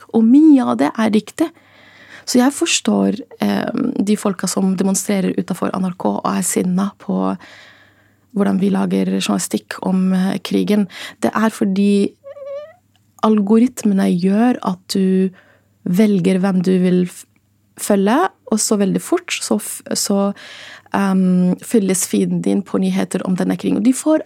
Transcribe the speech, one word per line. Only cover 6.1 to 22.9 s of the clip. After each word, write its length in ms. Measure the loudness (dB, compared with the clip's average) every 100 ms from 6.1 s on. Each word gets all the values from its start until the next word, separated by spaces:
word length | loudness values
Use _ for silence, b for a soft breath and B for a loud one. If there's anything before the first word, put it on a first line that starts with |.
| -2
og 80 | -2
er 160 | -4
sinna 480 | -2 -2 0 0 -2 -6
på 380 | -6 -4 -2 -6 b b b b b b b b b -2
hvordan 240 | 0 0
vi 100 | 0
lager 360 | 0 0 0 0
journalistikk 720 | -2 -2 -2 -2 -6 -8 -8
om, 300 | -2 0 2
eh, 240 | 0 0 -4
krigen. 480 | -2 -2 0 0 -2 B B B
Det 100 | -4
er 160 | 0 -2
fordi 600 | 0 -2 0 2 2 0 -4 -20 -16 -12 -12 -14 -20 _ _ _ _
algoritmene 960 | 0 2 4 2 2 0 -2 0 0 0
gjør 400 | 0 2 2 0
at 160 | -4 -8 -6
du 420 | -2 0 2 0 -4 b b b _ -4
velger 520 | 2 2 2 2 2
hvem 220 | 0 0
du 160 | 2 2
vil 280 | 2 2 0
f-, 200 | -6 -20 _ _ _ _ -8
følge, 500 | 0 2 2 2 0 _ -4
og 80 | -2
så 180 | 0 0
veldig 240 | 0 -2
fort 300 | -2 -4 -4
så 240 | -8 -4 -4
f-, 260 | -4 -12 -8
så, 400 | -6 -2 0 0 -4 B B B B B
ehm, 640 | -2 0 2 2 2 2 0
fylles 440 | 0 0 2 0 -2
feeden 360 | -2 0 -2
din 200 | 0 -2
på 180 | -2 -2
nyheter 420 | 0